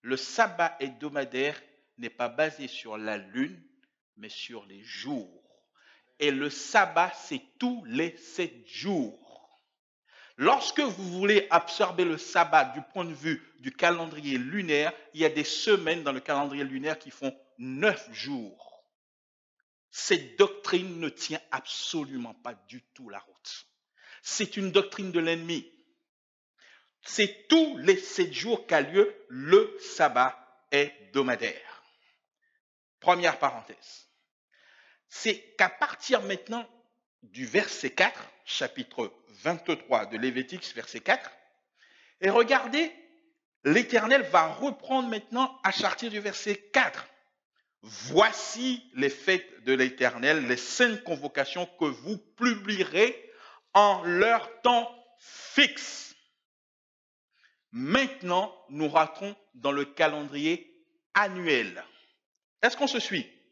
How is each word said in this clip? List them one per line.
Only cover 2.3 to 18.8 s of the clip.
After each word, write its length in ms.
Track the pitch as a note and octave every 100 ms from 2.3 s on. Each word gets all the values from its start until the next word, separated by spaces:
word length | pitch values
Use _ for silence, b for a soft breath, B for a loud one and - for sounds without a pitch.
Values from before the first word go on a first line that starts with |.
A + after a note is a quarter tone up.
| A#2+ D#3 D3+ C3
sur 260 | - A#2 G#2+
la 220 | G#2+ G#2
lune, 440 | F#2+ A#2 D3 F#3 _ _ _ _ _ _
mais 140 | G#2+
sur 360 | - - A#2 G2+
les 140 | G2
jours. 840 | A2+ - B2+ C#3 F2+ - _ _ _ b b b b _
Et 120 | D3
le 180 | C3+ D3
sabbat, 640 | C#3 - A3 F#3+ E3 F3+
c'est 280 | - - B3+ _ _
tous 260 | B3 B3 D3
les 300 | B2 E3 E3
sept 480 | - - E3+ B2 A2
jours. 920 | - G3 F#3 A#2 - _ - _ _ _ _ _ _ b b b b
Lorsque 420 | F3+ - - -
vous 300 | C#4+ F3+ F#3
voulez 380 | F3+ G3+ G#3 -
absorber 560 | E3 - - F#3+ F3 F3
le 120 | D#3
sabbat 480 | - F#3 D#3+ D#3+ C3
du 160 | D3 C#3
point 100 | G3
de 100 | E3+
vue 300 | D3 D3+ D#3 - _
du 140 | B2+
calendrier 640 | - E3+ E3+ E3 D3+ D3 C3
lunaire, 560 | B2+ G3+ F3+ D3 D3+ E3 -
il 80 | D#3
y 40 | D#3
a 40 |
des 140 | D3+
semaines 600 | D3 - - G3 E3 E3+
dans 100 | D3
le 80 | C3
calendrier 420 | - C#3+ C#3+ C#3
lunaire 360 | C#3 C3+ D3 D#3
qui 120 | C#3+
font 260 | - C#3 - _ _
neuf 520 | B2+ C3 G#3 F3+ -
jours. 540 | A2 - C3+ G#2 F#2 - -